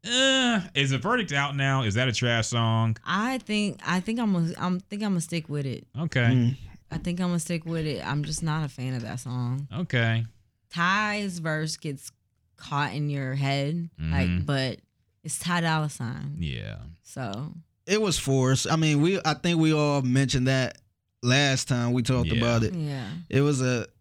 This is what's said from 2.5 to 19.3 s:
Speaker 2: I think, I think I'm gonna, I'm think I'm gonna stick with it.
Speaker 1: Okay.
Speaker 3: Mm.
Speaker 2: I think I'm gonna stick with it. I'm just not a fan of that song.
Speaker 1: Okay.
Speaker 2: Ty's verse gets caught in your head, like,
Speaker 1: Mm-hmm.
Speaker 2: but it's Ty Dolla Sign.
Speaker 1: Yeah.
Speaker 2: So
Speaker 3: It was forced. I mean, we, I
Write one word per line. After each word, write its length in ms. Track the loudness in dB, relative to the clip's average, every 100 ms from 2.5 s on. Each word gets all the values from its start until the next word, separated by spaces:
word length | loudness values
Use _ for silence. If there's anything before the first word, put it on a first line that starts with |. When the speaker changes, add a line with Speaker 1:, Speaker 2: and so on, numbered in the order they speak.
| 0 2 4 2 0 -2
Speaker 2:
I 320 | -2 0 -4
think, 400 | -2 0 0 -4 -2
I 140 | -2
think 180 | 0 -2
I'm 140 | 2
gonna, 200 | 2 0 -2
I'm 220 | -2 -2
think 200 | -4 -4
I'm 60 | 0
gonna 100 | 0
stick 280 | 0 -6 -4
with 160 | -4
it. 220 | -4 -6 -8 -6
Speaker 1:
Okay. 240 | -2 2
Speaker 3:
Mm. 340 | 4 6 4 0 -10 -18 _
Speaker 2:
I 80 | -6
think 220 | -4 -2
I'm 80 | 0
gonna 100 | -2
stick 260 | -2 -6
with 220 | -4 -4 -4
it. 180 | -4
I'm 200 | -4 -4
just 180 | -4 -4
not 220 | -2 -2
a 40 | -4
fan 260 | -6 -6
of 80 | -4
that 180 | -6 -8
song. 480 | -6 -4 -2 -4 -6
Speaker 1:
Okay. 520 | -6 -2 2 2 2 -2 -10 _ _ _
Speaker 2:
Ty's 680 | -2 0 2 0 -2 -4 -4
verse 380 | -4 -2 -2 -6
gets 340 | -8 -10 -12 _ _ _ _ _
caught 380 | -6 -2 -2
in 160 | -2 -4
your 240 | -4 -4
head, 560 | -2 0 0 0 -2 -6 -6
like, 320 | -2 2 2
Speaker 1:
Mm-hmm. 160 | 0
Speaker 2:
but 360 | 0 0 -2 -6 _ _ _ _
it's 160 | -10 -6
Ty 220 | -2 0
Dolla 280 | 2 0 -2
Sign. 460 | -4 -8 -6 -8 -4
Speaker 1:
Yeah. 380 | -4 -4 -8 -10 -14 -18
Speaker 2:
So 480 | -16 -10 -8 -8 -10 -12 -20 _ -2
Speaker 3:
It 140 | 0
was 160 | 2 0
forced. 480 | 2 4 4 2 2
I 60 |
mean, 280 | 2 4 4
we, 180 | 4 2
I 100 | 0